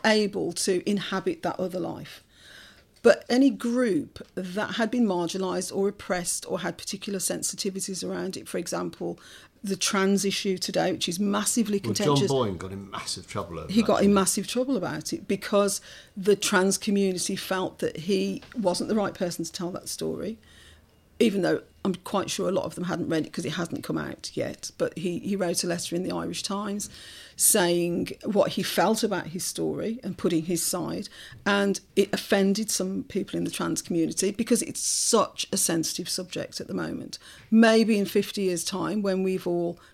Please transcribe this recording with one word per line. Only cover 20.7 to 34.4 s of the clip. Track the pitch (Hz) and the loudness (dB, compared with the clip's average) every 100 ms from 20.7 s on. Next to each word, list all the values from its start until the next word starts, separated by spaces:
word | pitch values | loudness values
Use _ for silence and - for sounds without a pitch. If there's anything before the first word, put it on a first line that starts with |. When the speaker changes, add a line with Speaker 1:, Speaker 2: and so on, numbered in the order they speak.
| - _ _ _ - | -20 _ _ _ 2
Speaker 1:
even | 233 196 | 2 4
though | 165 160 - - | 2 2 -2 -4
I'm | 196 | -2
quite | 175 - 202 - | -2 -2 -2 -2
sure | - 180 | -2 0
a | |
lot | 190 | 0
of | - | -2
them | - | -4
hadn't | 180 160 - | -4 -2 0
read | 160 | -2
it | - | -2
'cause | - | -4
it | 170 | -4
hasn't | 165 170 - | -4 -4 -4
come | - 160 | -4 -4
out | 139 - - | -4 -8 -8
yet. | - - - - - | -6 -6 -6 -12 -4
But | 160 - | -4 -2
he, | 180 170 | -4 -4
he | - 196 | -2 -2
wrote | 175 170 | 0 0
a | 175 | -2
letter | 170 - 170 | -4 -4 -4
in | |
the | 185 | -4
Irish | 175 165 175 | -4 -4 -6
Times | - 202 208 202 - - - - - - | -4 -4 -4 -4 -6 -12 -18 -18 -14 0
saying | - 214 175 175 170 170 - - | 4 6 6 4 2 0 -2 -4
what | - 202 - | 0 4 4
he | - | 2
felt | - - 180 220 | 0 2 4 4
about | 233 180 156 | 2 0 -4
his | 170 | -6
story | - - 156 151 208 233 | -6 -2 -2 -2 -4 -4
and | - - | -6 -2
putting | 175 165 160 | 0 2 2
his | 165 | 0
side, | - 185 - - 202 - - - - | 0 -2 -4 -4 -8 -12 -18 -6 2
and | 202 202 190 - | 4 4 0 0
it | - - | 0 2
offended | 202 - 202 196 196 214 | 0 2 4 4 2 0
some | - 185 190 | -2 -2 -4
people | - 196 190 170 | -4 -4 -4 -2
in | |
the | 170 | -4
trans | - 170 160 | -2 -2 -2
community | - 170 160 - 190 | 0 0 0 0 0
because | 202 | 0